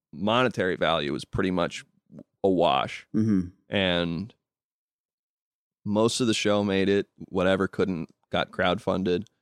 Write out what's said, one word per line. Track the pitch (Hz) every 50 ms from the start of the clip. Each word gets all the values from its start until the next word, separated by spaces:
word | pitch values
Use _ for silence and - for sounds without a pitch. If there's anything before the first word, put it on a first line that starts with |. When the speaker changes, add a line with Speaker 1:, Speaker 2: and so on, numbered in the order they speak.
| _ _
Speaker 1:
monetary | - 73 95 107 113 123 127 113 - 117 92 90 82
value | - 82 80 82 80 73 69
was | 71 - -
pretty | - - - 98 92
much | 90 87 85 73 - - - _ _ _ _ _ - - - _ _ _ -
a | 98
wash. | 92 85 85 78 67 65 - - - - - _ -
Speaker 2:
Mm-hmm. | 107 110 110 101 95 90 90 - _ _ - -
Speaker 1:
And | 101 95 90 87 87 87 85 85 82 98 123 - _ _ _ _ _ _ _ _ _ _ _ _ _ _ _ _ _ _ _ _ _ _ _ _ _ _ _ _ _ -
most | 107 101 107 113 120 - -
of | 127 110
the | 107
show | - - 104 101 104
made | 101 101 95 95 95 98
it, | 98 101 95 - _
whatever, | - - - - 92 90 95 95 95 95
couldn't, | - - - 92 95 92 80 80 - _ _ _ _
got | - 92 - -
crowdfunded. | - - 92 90 90 101 - 95 95 95 92 - - 104 104 - _ _